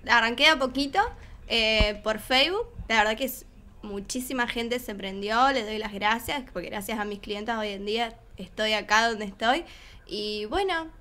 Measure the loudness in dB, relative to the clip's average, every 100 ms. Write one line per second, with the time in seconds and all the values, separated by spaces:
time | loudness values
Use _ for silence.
0 | 2 4 4 6 6 6 2 -2 -2 0
1 | 0 -2 -16 -14 -2 0 2 4 2 0
2 | -2 -2 2 2 4 0 -4 -8 0 4
3 | 4 2 -4 -6 -16 -20 -20 -14 -10 -8
4 | -6 -6 -4 -2 -2 -2 -2 -4 -6 -8
5 | -8 -6 0 4 4 4 -2 -4 -6 0
6 | 0 0 0 -4 -4 -8 -6 -6 -4 -4
7 | -4 -6 -8 -6 -4 -4 -4 -4 -2 -2
8 | -2 -6 -18 -16 -10 -2 0 0 4 6
9 | 6 0 -6 -2 2 2 0 -14 -20 -20
10 | -10 -6 -4 -4 -4 -2 0 -2 -6 -14